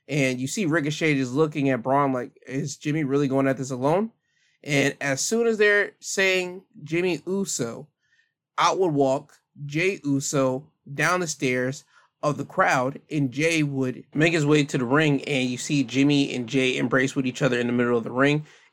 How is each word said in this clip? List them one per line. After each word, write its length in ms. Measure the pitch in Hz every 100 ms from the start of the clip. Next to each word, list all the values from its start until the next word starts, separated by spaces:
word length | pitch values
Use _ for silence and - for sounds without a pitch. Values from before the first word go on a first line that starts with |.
| -
and 320 | 143 131 127
you 80 | 135
see 200 | - 170
Ricochet 480 | 160 147 151 160
just 180 | 139 127
looking 380 | 135 160 156 139
at 120 | 123
Braun 300 | 127 139 139
like, 260 | 131 120 - -
"Is 300 | 135 147 -
Jimmy 260 | 151 156
really 260 | 135 139 139
going 200 | 135 135
at 80 | 135
this 140 | 131
alone?" 400 | 127 139 180 220 - _ _ _ _
And 320 | - 139 139 -
as 220 | 139 131
soon 240 | - 226 233
as 100 | 214
they're 360 | 208 208 190 -
saying 640 | - - 190 185 180 185 - -
Jimmy 400 | 151 165 180 151 -
Uso, 600 | 196 196 - 117 123 156 _ _ _ _ _ _ -
out 200 | 170 165
would 140 | 185
walk 460 | 143 135 139 - _ _ -
Jey 380 | 143 151 185 196
Uso 680 | 143 139 139 143 131 127 - _ -
down 280 | 143 156 180
the 60 | 170
stairs 580 | - 135 127 127 135 - _ _ _
of 140 | 147 139
the 80 |
crowd, 560 | - - 190 147 127 135 -
and 220 | 156 135
Jey 300 | 127 160 160
would 420 | 147 135 127 127 -
make 220 | 143 165
his 100 | 165
way 200 | 147 151
to 120 | 143 147
the 80 |
ring, 400 | 120 143 156 139
and 240 | - 139 127
you 80 | 123
see 260 | - 143
Jimmy 520 | 113 127 143 143 139
and 120 | 123 113
Jey 300 | 131 131 139
embrace 400 | 131 131 127 147
with 100 | 127
each 140 | 123
other 180 | 135 123
in 100 | 120
the 40 |
middle 240 | 120 120 120
of 80 |
the 60 | 110
ring, 340 | 123 139 147 151 - _